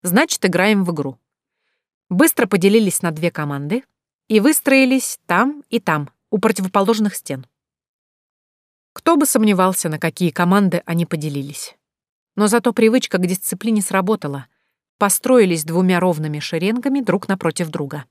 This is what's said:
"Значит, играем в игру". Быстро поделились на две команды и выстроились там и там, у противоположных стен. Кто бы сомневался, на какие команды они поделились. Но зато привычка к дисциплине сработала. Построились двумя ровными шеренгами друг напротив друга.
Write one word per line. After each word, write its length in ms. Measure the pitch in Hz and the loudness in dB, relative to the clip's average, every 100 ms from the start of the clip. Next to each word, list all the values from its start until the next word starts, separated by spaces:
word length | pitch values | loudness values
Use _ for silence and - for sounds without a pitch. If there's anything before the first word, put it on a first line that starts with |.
"Значит, 420 | 180 190 330 - | 0 0 0 -2
играем 400 | 190 175 196 208 | 0 2 2 2
в 80 | 180 | 0
игру". 260 | 160 135 135 _ _ _ _ _ _ _ _ _ | -4 -8 -10 _ _ _ _ _ _ _ _ _
Быстро 380 | 180 311 - 226 | 2 2 2 0
поделились 560 | 202 196 220 208 - | 2 4 4 2 -2
на 80 | 170 | -4
две 200 | 151 170 | -2 -4
команды 540 | 160 147 143 147 226 _ _ _ _ _ | -4 -6 -6 -4 -6 _ _ _ _ _
и 120 | 214 | 2
выстроились 800 | 226 311 - 269 262 262 - - - | 4 2 2 4 4 2 -2 -12 -2
там 360 | 175 254 294 - | 0 0 -2 -6
и 100 | 233 | -4
там, 320 | - 156 143 _ _ | -2 -4 -4 _ _
у 80 | 214 | -2
противоположных 760 | 226 196 185 202 196 220 208 | -2 -2 -2 0 0 0 -2
стен. 320 | - - 135 131 _ _ _ _ _ _ _ _ _ _ _ _ _ _ | -4 -12 -12 -12 _ _ _ _ _ _ _ _ _ _ _ _ _ _
Кто 240 | - - 330 | -4 0 2
бы 100 | 302 | 4
сомневался, 640 | 240 214 185 185 185 170 | 4 4 4 2 0 -4
на 100 | 156 | -4
какие 320 | 165 - 175 | -4 -2 -2
команды 520 | - 175 196 196 170 | 0 2 4 2 0
они 220 | - 170 170 | -2 -4 -2
поделились. 680 | 165 151 143 139 - - _ _ _ _ _ _ | -4 -6 -8 -8 -12 -16 _ _ _ _ _ _
Но 120 | - 208 | -2 0
зато 260 | 233 240 | 2 0
привычка 460 | 233 220 254 - 185 | 2 2 2 0 -2
к 80 | 180 | -2
дисциплине 560 | 185 - 185 226 214 | -4 -6 -6 -2 -2
сработала. 640 | 190 190 185 214 147 139 131 _ _ _ _ _ | 0 -2 -2 -4 -4 -10 -14 _ _ _ _ _
Построились 680 | 202 - 240 254 190 165 | 0 0 4 4 4 2
двумя 360 | 156 165 185 175 | -2 0 2 2
ровными 400 | 180 156 156 147 | 2 0 -4 -6
шеренгами 600 | - 165 165 240 277 277 | -6 -4 -2 -2 -2 -2
друг 280 | 240 180 - | 0 -2 -2
напротив 400 | 190 170 - 165 | -4 -2 -4 -6
друга. 360 | 156 143 147 - | -6 -8 -10 -14